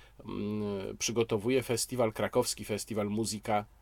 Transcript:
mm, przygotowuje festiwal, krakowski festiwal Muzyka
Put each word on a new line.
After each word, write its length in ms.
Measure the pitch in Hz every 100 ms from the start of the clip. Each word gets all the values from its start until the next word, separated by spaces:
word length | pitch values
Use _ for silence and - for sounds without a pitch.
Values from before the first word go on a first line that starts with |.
| - - -
mm, 720 | 101 104 107 104 98 101 104
przygotowuje 640 | - 117 113 113 113 131
festiwal, 500 | 120 117 - 123 113
krakowski 520 | - 104 123 123 - 101
festiwal 420 | 101 - 107 104
Muzyka 580 | 104 107 104 - 104 104 -